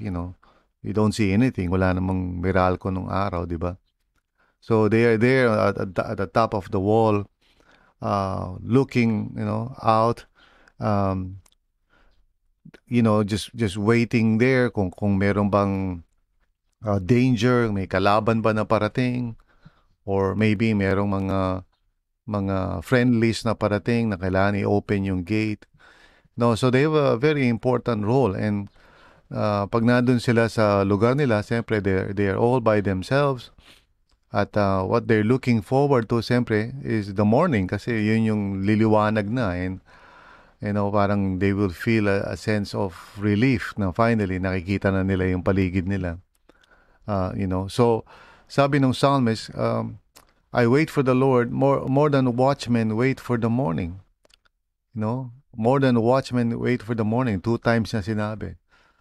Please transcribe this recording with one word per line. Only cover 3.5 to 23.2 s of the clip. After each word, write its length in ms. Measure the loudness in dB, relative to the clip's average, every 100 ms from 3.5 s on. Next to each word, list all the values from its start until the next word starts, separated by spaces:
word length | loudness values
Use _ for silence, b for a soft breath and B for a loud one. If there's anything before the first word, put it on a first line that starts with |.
| -6
ba? 220 | -6 -8 _ _ _ _ _ _ _ _
So 300 | -2 2 4
they 160 | 4 4
are 120 | 4
there 300 | 4 4 2
at, 300 | 2 0 -2
at 180 | -6 -6
the, 80 |
at 140 | -6 -6
the 100 | -2
top 260 | 0 0
of 140 | -2 -4
the 80 | -2
wall, 480 | 2 2 2 0 -4 _ b b b b b _
uh, 560 | -4 -2 -2 -6 -8 -10
looking, 800 | 0 0 2 0 0 0 -6 -6
you 80 | -6
know, 320 | -6 -8 -4
out, 460 | 0 2 2 -2 -10 b b b b _
um, 580 | -2 0 0 -4 -6 -12 _ _ _ _ _ _ _ _ _ _ _ _ -20 -20 _
you 160 | 2 4
know, 180 | 2
just, 320 | 0 -2 -6 -4
just 220 | -4 0
waiting 640 | 2 2 2 2 2 2
there 320 | 2 2 0
kung, 180 | -2 -4
kung 240 | -2 -2 0
meron 380 | 2 0 2
bang, 500 | 2 0 -2 -4 -8 -14 _ _ _ _ _ _ _
uh, 160 | -4 -2
danger, 720 | 2 2 4 2 2 2 0
may 140 | -2 -2
kalaban 540 | 0 2 2 2 0
ba 100 | 0
na 140 | 0 0
parating, 720 | 0 0 -2 -4 -4 -8 -10 b b b b b _ -4
or 240 | 0 0
maybe 400 | 0 0 2 0
merong 400 | 2 0 0 0
mga, 480 | -2 -2 -2 -2 -4 -10 _ _ _ _ _ -6
mga 320 | -4 -2 -2 -4 -6
friendlies 640 | 0 2 4 4